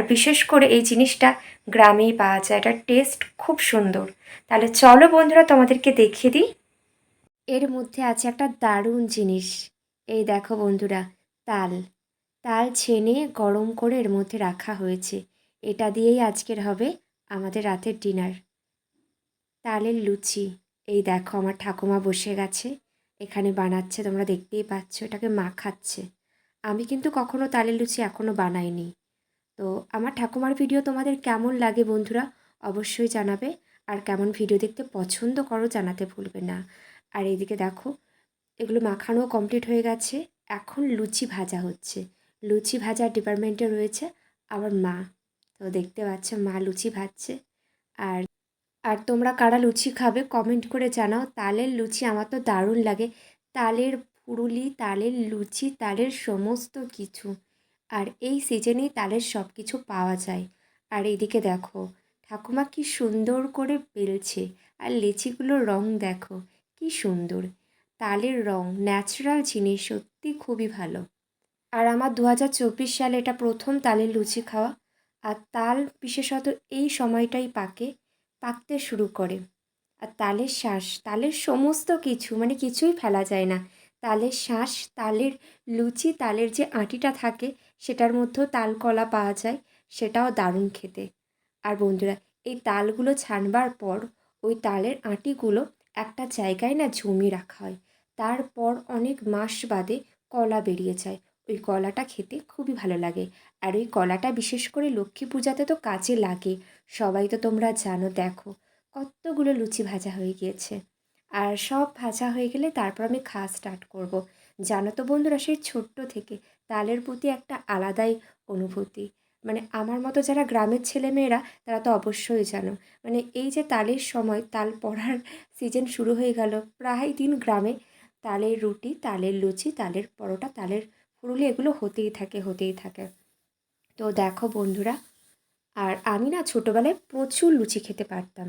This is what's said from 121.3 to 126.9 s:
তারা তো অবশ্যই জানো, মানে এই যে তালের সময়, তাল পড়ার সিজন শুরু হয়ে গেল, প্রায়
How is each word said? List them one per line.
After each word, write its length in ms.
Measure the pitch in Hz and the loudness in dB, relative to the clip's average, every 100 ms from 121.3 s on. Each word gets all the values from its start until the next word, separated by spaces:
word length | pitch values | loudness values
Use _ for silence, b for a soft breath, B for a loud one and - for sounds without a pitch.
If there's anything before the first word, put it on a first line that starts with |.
| 240 - B | 0 -2 B
তারা 180 | - 226 | -6 -2
তো 100 | 233 | 2
অবশ্যই 500 | 214 220 208 - 226 | 2 0 -6 -2 0
জানো, 280 | 208 196 190 202 b b | 0 -4 -6 -8 b b
মানে 180 | 233 233 240 | -4 -4 -2
এই 140 | 254 269 | -6 -4
যে 120 | 294 | -2
তালের 380 | 302 226 214 254 - | 0 0 0 -2 -2
সময়, 360 | 240 220 214 226 | -2 -2 -2 -4
তাল 180 | 220 214 220 | -4 -4 -4
পড়ার 360 | 220 220 233 247 - 311 B | -6 -4 -4 -4 -6 -18 B
সিজন 300 | - 240 254 254 | -8 -4 -2 -2
শুরু 260 | - 226 | -2 0
হয়ে 180 | 233 247 | 2 2
গেল, 180 | 233 220 214 220 - | 0 0 -2 -6 -8
প্রায় 340 | 254 | -4